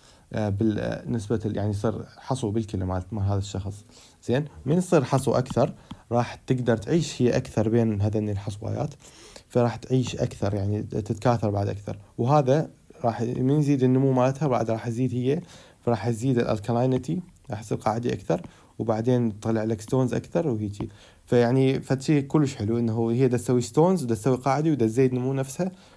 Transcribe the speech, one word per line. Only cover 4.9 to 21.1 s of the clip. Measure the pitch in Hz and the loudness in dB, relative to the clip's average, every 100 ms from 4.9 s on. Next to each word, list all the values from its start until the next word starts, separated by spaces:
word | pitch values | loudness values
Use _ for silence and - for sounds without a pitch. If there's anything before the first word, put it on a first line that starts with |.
| 160 | 2
حصو | 123 135 - | 4 2 2
أكثر، | 117 127 117 139 - - - - | 0 0 0 0 -2 -16 -18 -4
راح | 120 117 - | -2 -2 -6
تقدر | - 127 120 110 | -2 0 2 0
تعيش | - 165 139 - | 2 0 0 2
هي | 123 131 | 2 2
أكثر | - - 107 | 0 0 2
بين | 117 113 104 | 4 2 2
هذين | 104 107 107 | 0 0 -2
الحصويات، | 101 101 101 104 107 147 - - - - - - | -4 -6 -8 -6 -4 -6 -8 -20 -20 -20 -20 -4
فراح | 127 120 113 | 2 2 0
تعيش | - 131 120 - | 0 0 0 -2
أكثر، | 123 - 101 | -4 -2 -2
يعني | 101 101 104 | -2 -2 -2
تتكاثر | - - - 117 127 117 110 | -4 -6 -4 0 0 2 0
بعد | 101 104 | 0 -2
أكثر. | 101 - 104 - - | -4 -8 -12 -10 -4
وهذا | 120 151 131 160 - - - - | 2 4 4 2 0 -8 -20 -4
راح | 120 110 | -2 -2
من | 117 131 127 151 | -4 -2 2 2
يزيد | 143 143 | 2 4
النمو | 127 131 135 | 4 4 4
مالتها، | 127 127 135 151 | 4 2 2 0
بعد | 117 113 | 0 0
راح | 113 117 | -2 -4
يزيد | 113 131 | -2 -2
هي، | 123 123 160 - - - _ - | 0 0 -2 -4 -16 -20 _ -2
فراح | 113 113 | 0 0
يزيد | 110 131 117 | -2 0 2
الالكلاينتي، | - 107 - 120 131 127 127 180 - - - | 2 -2 -2 0 2 0 -2 -6 -8 -16 -12
راح | 107 | -12
يصير | 113 - | -8 -4
قاعدي | 110 110 120 | -2 -2 -2
أكثر، | 120 - 170 - - - - | -4 -2 -4 -4 -18 -18 -6
وبعدين | 113 110 117 123 117 104 | -2 0 2 2 0 -2
تطلع | 113 113 | -2 -2
لك | 110 110 | -2 -4
ستونز | - 131 127 | -2 0 0
أكثر | 123 - 170 165 | -2 -2 -2 -2
وهيجي. | 107 104 104 110 - - | -2 -4 -6 -10 -12 -20